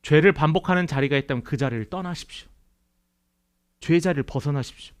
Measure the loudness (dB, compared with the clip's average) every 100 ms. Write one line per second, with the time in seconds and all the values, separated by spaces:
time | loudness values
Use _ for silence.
0 | 4 6 6 4 2 2 0 0 0 -2
1 | 0 0 -2 -6 -4 -4 -2 -4 -6 -8
2 | -8 -10 -12 -18 -20 _ _ _ _ _
3 | _ _ _ _ _ _ _ _ 0 2
4 | 2 -2 -4 -4 -4 -4 -6 -12 -20 -20